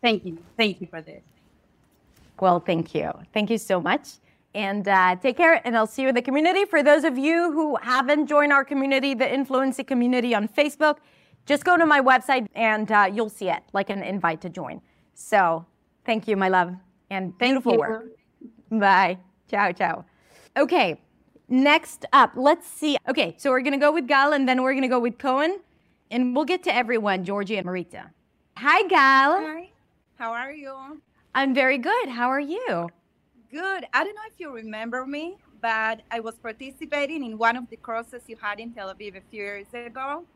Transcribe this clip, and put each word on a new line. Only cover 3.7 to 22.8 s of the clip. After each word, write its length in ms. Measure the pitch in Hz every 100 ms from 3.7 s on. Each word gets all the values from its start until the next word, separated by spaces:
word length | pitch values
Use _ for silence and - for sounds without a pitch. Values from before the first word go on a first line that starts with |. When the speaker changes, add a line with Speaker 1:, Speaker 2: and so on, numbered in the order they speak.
| 185
Speaker 2:
much. 280 | 170 247 - - _ _ _
And, 340 | 202 202 202 196
uh, 280 | 190 185 180
take 160 | 262 247
care, 240 | 330 320 247
and 100 | 233
I'll 120 | 220
see 160 | -
you 60 | 262
in 60 | 247
the 60 |
community. 440 | 247 269 311 370 403
For 160 | 320
those 200 | 277 294
of 140 | 302 254
you 340 | 277 330 349
who 240 | 302 311 254
haven't 460 | 240 254 254 294 294
joined 260 | 294 294
our 100 | 285
community, 500 | 269 285 269 269 277
the 180 | 254 254
Influency 520 | 262 269 262 269 262
community 500 | 262 254 240 254 240
on 140 | 226 208
Facebook, 500 | - 294 - 302 294 _ _ _ _ -
just 180 | 285 320
go 120 | 349
to 80 | 330
my 160 | 294
website 460 | 262 254 254 262 214 -
and, 360 | 226 214 214
uh, 180 | 214 196
you'll 180 | 202 220
see 200 | - 190
it, 140 | 160 _
like, 160 | 196 196
an 140 | 196
invite 380 | 147 196 170 160
to 80 | 180
join. 320 | 165 139 - _ _ _
So 520 | _ - 214 175 165 170 _ _ _ -
thank 220 | 220 -
you, 100 | 202
my 120 | 190
love, 260 | 185 175 180 _ _ _
and 280 | 196 185 -
Speaker 1:
Thank 140 | 247
Speaker 2:
beautiful 200 | 269 254
Speaker 1:
you. 60 | 233
Speaker 2:
work. 260 | 220 220 233 - _ _ - _ _
Bye. 460 | 220 202 190 190 185 - _ _
Ciao, 220 | 208 202
ciao. 340 | 175 180 165 - _ _ _ _ -
Okay, 420 | 277 339 208 147 _ _ _ _ _
next 580 | 254 277 311 - - -
up, 200 | 269 240 -
let's 320 | 262 330 -
see. 300 | -